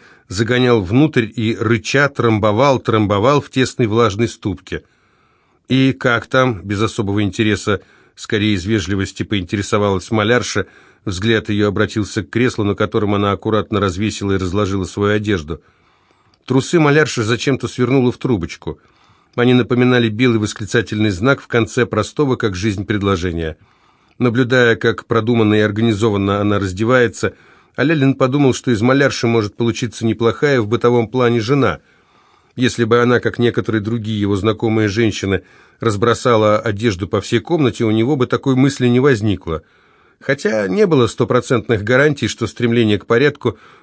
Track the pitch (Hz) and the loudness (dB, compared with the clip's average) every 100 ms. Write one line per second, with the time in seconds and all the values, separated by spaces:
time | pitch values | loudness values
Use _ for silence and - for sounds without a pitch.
0 | - - - 92 113 123 127 117 87 117 | -18 -20 -10 -4 0 2 4 2 2 2
1 | 151 139 110 - 110 98 107 117 - 139 | 2 2 -2 -2 -4 -2 -2 -2 0 0
2 | 143 - 117 107 107 104 143 127 - 110 | 0 0 0 2 2 2 2 2 0 0
3 | 104 101 117 147 - - 123 - 117 110 | 0 2 2 0 0 -2 -2 0 0 2
4 | 117 98 117 - 110 90 - 82 - _ | 0 0 -4 -4 -8 -8 -8 -12 -12 _
5 | _ _ _ _ _ _ - 127 135 131 | _ _ _ _ _ _ -2 2 2 2
6 | 131 117 - 131 127 101 95 101 107 - | 0 -2 0 0 0 -2 -4 -2 -2 -2
7 | 101 101 101 - 107 101 - 101 - _ | -4 -2 -2 0 0 0 0 -4 -6 _
8 | _ - - 110 107 101 87 110 87 98 | _ -18 -6 -2 0 0 -2 -2 -2 -4
9 | 95 - 82 104 90 101 98 110 104 95 | -4 -6 -6 -6 -4 -6 -2 0 2 0
10 | - 110 104 123 104 107 92 - - _ | -2 0 2 0 0 -4 -6 -10 -20 _
11 | - 87 107 113 107 104 104 98 104 - | -10 -4 0 0 0 0 0 0 -2 -2
12 | 101 - 87 120 123 - 101 98 107 113 | -6 -6 -6 -2 -2 0 -2 -2 -2 -2
13 | 104 101 101 98 110 107 95 104 98 87 | -2 0 0 -2 -2 -2 -2 -2 -2 -2
14 | 107 - 101 95 90 98 101 98 87 - | -4 -4 -2 -2 -2 -2 -2 -2 -6 -2
15 | 101 107 104 98 76 82 _ _ _ _ | -2 0 -2 -4 -4 -12 _ _ _ _
16 | _ _ _ _ - 131 131 175 147 143 | _ _ _ _ -2 0 2 2 4 4
17 | 147 - 107 120 - 127 113 - 120 135 | 2 -2 -2 -2 -2 -2 -4 -2 0 2
18 | 123 117 135 110 85 - - - _ _ | 2 0 -2 -2 -4 -10 -12 -12 _ _
19 | _ _ _ - 123 123 113 123 127 123 | _ _ _ 0 2 4 2 2 2 2
20 | 117 107 127 113 104 - 104 123 107 107 | 2 0 0 2 -2 -6 -4 -2 -2 0
21 | 107 90 120 135 - 120 107 - 117 107 | 0 0 0 0 0 -2 0 0 -2 -2
22 | 101 - 147 127 113 90 107 98 98 104 | -2 -2 -2 0 -2 -2 -4 -4 -4 -2
23 | 98 95 90 82 80 78 _ _ _ _ | 0 0 -2 -4 -6 -8 _ _ _ _
24 | _ - 123 117 123 127 120 113 120 107 | _ -4 0 0 2 4 4 2 0 -2
25 | - 113 110 117 107 107 107 104 117 101 | -2 -2 2 2 4 4 2 0 0 0
26 | 113 101 98 101 104 101 98 92 110 127 | 0 0 0 0 0 0 -2 -2 0 2
27 | 117 - 104 - - _ _ - 135 160 | 2 0 -6 -6 -18 _ _ -4 -2 2
28 | 135 131 131 139 139 113 - 113 117 135 | 0 2 0 2 2 2 0 0 2 4
29 | 139 - 117 117 104 - 117 110 120 - | 2 0 0 0 -2 -2 -4 -2 -6 -4
30 | 113 107 113 - 147 135 104 117 120 120 | -4 0 0 0 0 2 0 0 2 2
31 | 110 127 120 120 107 143 117 78 _ _ | 0 0 0 0 0 0 0 -2 _ _
32 | _ _ _ _ _ - 123 - 117 120 | _ _ _ _ _ -4 -2 0 2 2
33 | 120 120 110 - 120 110 107 110 104 117 | 4 2 0 0 0 0 -2 -2 -2 -4
34 | 107 110 101 101 104 107 117 110 107 98 | -4 -4 -2 0 0 0 0 0 0 2
35 | 113 92 98 95 - - _ _ 117 101 | 0 0 -2 -2 -4 -20 _ _ -2 0
36 | 117 113 131 117 107 107 117 101 117 90 | 0 2 2 4 4 2 0 -2 -2 -2
37 | 95 107 - 117 - 165 131 104 113 110 | -2 -4 -2 -2 0 0 0 0 0 0
38 | 117 147 123 123 - 131 139 - 123 120 | 0 0 0 -2 0 2 2 2 2 4
39 | 143 117 107 92 - 80 - _ _ _ | 4 2 0 -2 -4 -8 -10 _ _ _
40 | _ _ - 139 208 214 196 190 208 151 | _ _ -6 -4 -2 -2 -2 0 0 2
41 | 113 - 123 123 - 123 - 113 104 127 | 2 0 0 0 0 -2 0 -2 2 2
42 | 147 143 107 - 113 - 120 117 110 104 | 2 0 -4 -4 -6 -2 0 2 2 0
43 | - 117 143 143 117 - - - | 0 2 2 0 -4 -6 -10 -20